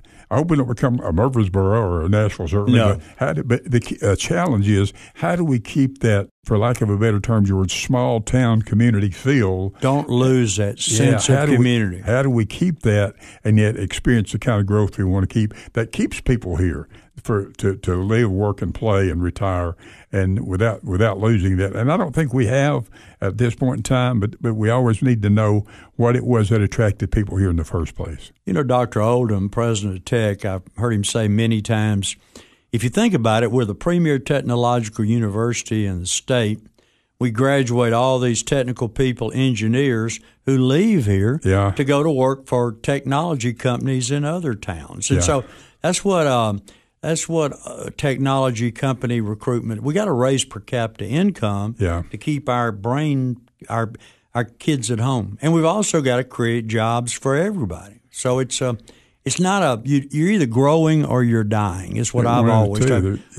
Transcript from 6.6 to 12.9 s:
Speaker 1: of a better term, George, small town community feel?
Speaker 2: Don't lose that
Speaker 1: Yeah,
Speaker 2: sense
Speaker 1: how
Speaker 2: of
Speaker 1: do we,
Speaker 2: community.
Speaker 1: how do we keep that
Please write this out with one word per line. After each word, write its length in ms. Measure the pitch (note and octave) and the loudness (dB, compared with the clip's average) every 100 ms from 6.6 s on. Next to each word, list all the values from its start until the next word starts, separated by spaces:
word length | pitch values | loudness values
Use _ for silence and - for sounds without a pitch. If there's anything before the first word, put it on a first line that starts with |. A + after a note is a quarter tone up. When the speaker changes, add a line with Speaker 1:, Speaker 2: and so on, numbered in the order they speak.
| A#2+ A#2+ | 2 0
Speaker 1:
of 80 | A2 | 0
a 60 | G2+ | 2
better 220 | A2+ G#2 | 2 0
term, 260 | A#2+ A2 | 0 2
George, 400 | G2 G2 F#2 - | 2 2 0 -2
small 360 | - B2+ B2+ A#2 | -2 0 0 -2
town 420 | - B2+ A#2+ A2 | 0 2 2 2
community 480 | - G#2 A#2+ G#2 G2+ | 2 2 4 2 0
feel? 600 | E2+ C3 C#3+ F#2+ F#2 F#2+ - | -2 0 2 2 0 -4 -4
Speaker 2:
Don't 280 | C3 C#3+ D3 | -2 0 0
lose 460 | B2 C3 C3 A2+ F#2+ | 2 4 2 2 0
that 300 | G2+ - - | -4 -4 -2
Speaker 1:
Yeah, 100 | A2 | 2
Speaker 2:
sense 300 | C#3 A2 - | 2 2 2
Speaker 1:
how 160 | C3+ | 2
Speaker 2:
of 40 | D3 | 4
Speaker 1:
do 40 | |
we, 40 | B2 | 4
Speaker 2:
community. 460 | B2 A#2+ G2+ F2+ | 4 2 0 -2
Speaker 1:
how 180 | F#2+ B2 | 0 0
do 80 | C#3 | 2
we 160 | A#2+ G#2+ | 0 0
keep 360 | - F3+ D#3 | -2 -2 0
that 320 | A#2 | 2